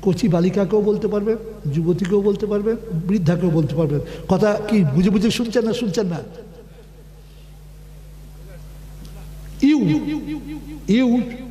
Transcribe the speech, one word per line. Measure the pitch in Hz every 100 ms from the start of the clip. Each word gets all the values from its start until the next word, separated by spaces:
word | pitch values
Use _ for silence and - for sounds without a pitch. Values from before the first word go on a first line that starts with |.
কচি | 196 175 214
বালিকাকেও | 170 180 185 190 214
বলতে | 208 208 208
পারবেন, | 208 208 226 - - 151
যুবতীকেও | 143 165 175 185 202
বলতে | 202 202 208
পারবেন, | 208 202 226 - 160 175
বৃদ্ধাকেও | 208 160 170 175
বলতে | 156 147
পারবেন। | 143 156 143 - - -
কথা | 185 208 208 208
কি | 220 156
বুঝে | 139 190
বুঝে | 208 220
শুনছেন | - 233 240
না | 220
শুনছেন | 247 233 175 202
না? | 170 - - - - - - - - - - - - - - - - - - - - - - - - - - - - - - - - - -
ইউ, | 269 302 185 269 277 302 180 151 143 151 - 151 147
ইউ, | 220 254 240 - - -